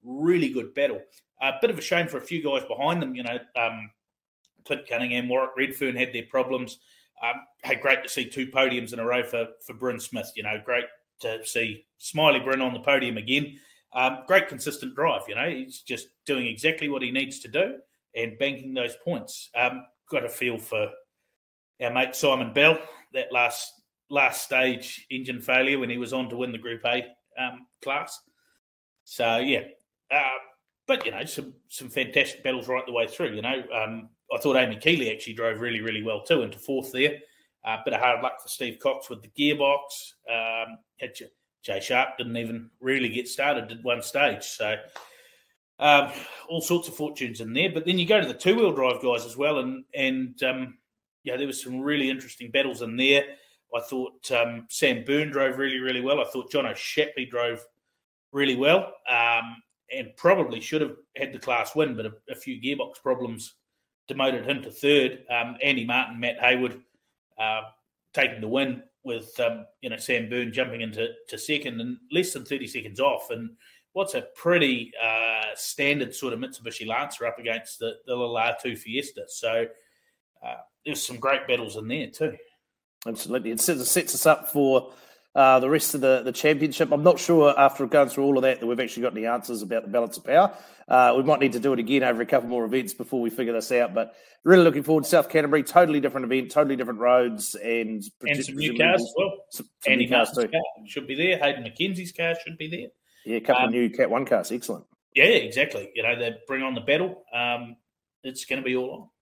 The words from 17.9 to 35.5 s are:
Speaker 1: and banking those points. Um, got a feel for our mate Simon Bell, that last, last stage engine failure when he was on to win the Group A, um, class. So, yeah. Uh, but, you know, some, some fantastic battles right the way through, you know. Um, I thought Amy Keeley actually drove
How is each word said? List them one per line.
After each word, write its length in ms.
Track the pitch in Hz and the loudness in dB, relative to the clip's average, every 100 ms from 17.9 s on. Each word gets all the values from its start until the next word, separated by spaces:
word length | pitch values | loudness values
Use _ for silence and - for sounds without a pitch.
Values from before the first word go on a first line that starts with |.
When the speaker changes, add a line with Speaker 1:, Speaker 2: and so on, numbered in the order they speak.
| _ _ 117 | _ _ -8
Speaker 1:
and 220 | 117 113 | -8 -2
banking 360 | 139 139 135 | -4 -4 -8
those 220 | 131 120 - | -6 -6 -6
points. 460 | - - - - - 117 | -6 -6 -8 -16 -10 -2
Um, 300 | 123 127 - _ _ | -2 -2 -14 _ _
got 140 | 147 120 | -4 -4
a 40 | |
feel 280 | - 123 113 | -4 -4 -4
for 320 | - 110 101 - _ _ _ _ _ _ _ _ | -6 -4 -4 -6 _ _ _ _ _ _ _ _
our 100 | 123 | -4
mate 240 | 123 127 - | 0 -2 0
Simon 380 | 147 127 117 | 0 2 0
Bell, 260 | 117 151 156 - - _ | 4 4 4 -4 -20 _
that 180 | 131 123 | -8 -4
last, 400 | 123 120 - - _ _ _ _ | 0 0 -2 -12 _ _ _ _
last 340 | 143 127 - | 2 2 0
stage 640 | - 131 131 123 - - - | -2 0 0 -2 -10 -16 -12
engine 320 | 131 131 123 | -10 -8 -8
failure 380 | 120 127 135 139 | 0 0 2 0
when 100 | 123 | -2
he 80 | 123 | -6
was 160 | 120 | -4
on 160 | 131 120 | -6 -6
to 80 | 120 | -6
win 140 | 123 | -6
the 60 | 117 | -8
Group 240 | 117 117 123 | -10 -6 -2
A, 200 | 123 123 _ _ - | -2 -4 _ _ -10
um, 280 | 127 123 _ _ | -10 -10 _ _
class. 360 | 139 139 - - _ _ _ _ _ _ _ _ | -6 -6 -6 -14 _ _ _ _ _ _ _ _
So, 340 | _ - 117 113 | _ -4 0 0
yeah. 240 | 135 127 - - _ _ _ | 0 -2 -2 -20 _ _ _
Uh, 260 | 143 139 131 - _ _ _ - | -2 -2 -6 -12 _ _ _ -4
but, 200 | 269 - | -2 -2
you 60 | |
know, 140 | 98 135 | -8 -10
some, 280 | - - - _ | -10 -12 -20 _
some 200 | - 127 | -16 -8
fantastic 540 | 139 127 151 135 - | -4 0 0 0 -2
battles 240 | 135 127 120 | -6 -4 -4
right 180 | 127 127 | -4 -2
the 80 | |
way 140 | 120 113 | -2 -2
through, 260 | - 156 | -2 -6
you 80 | 107 | -4
know. 220 | 113 135 - | -4 -6 -4
Um, 360 | 120 110 113 113 _ _ | -4 -4 -8 -14 _ _
I 60 | 120 | -2
thought 180 | 147 131 | 2 4
Amy 200 | 123 104 | 2 2
Keeley 340 | 160 170 117 | 2 2 0
actually 220 | 110 - | -6 -10
drove 280 | 113 113 | -4 -4